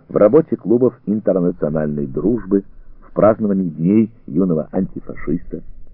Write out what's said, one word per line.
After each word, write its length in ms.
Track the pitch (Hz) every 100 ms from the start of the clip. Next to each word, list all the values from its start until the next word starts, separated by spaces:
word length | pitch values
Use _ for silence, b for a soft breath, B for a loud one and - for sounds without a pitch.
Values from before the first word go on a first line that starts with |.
| -
в 80 | 71
работе 380 | 104 147 160
клубов 380 | - 90 120 123 - -
интернациональной 960 | 107 101 92 87 87 76 78 76 73
дружбы, 580 | 69 65 95 117 95 98 - - - -
в 100 | -
праздновании 560 | - 101 107 104 98 90
дней 420 | 76 85 107 113 - -
юного 420 | 76 92 78 -
антифашиста, 920 | 95 92 - - - - - - 80 - - -